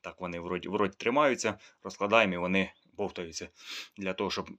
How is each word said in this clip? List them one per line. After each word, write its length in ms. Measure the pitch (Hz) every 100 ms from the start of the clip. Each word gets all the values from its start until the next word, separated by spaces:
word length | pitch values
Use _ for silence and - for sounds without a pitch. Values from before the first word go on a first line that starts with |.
так 200 | 92 82
вони 200 | 90 85
вроді, 280 | 85 90 -
вроді 260 | 101 101 -
тримаються, 640 | 117 135 147 120 113 101 - _
розкладаємо 520 | 95 - 101 113 104
і 40 | 87
вони 340 | 90 95 95 - _ -
бовтаються. 520 | 98 - 85 80 85 _ - - - -
Для 160 | 95
того, 180 | 92 98
щоб, 200 | - 85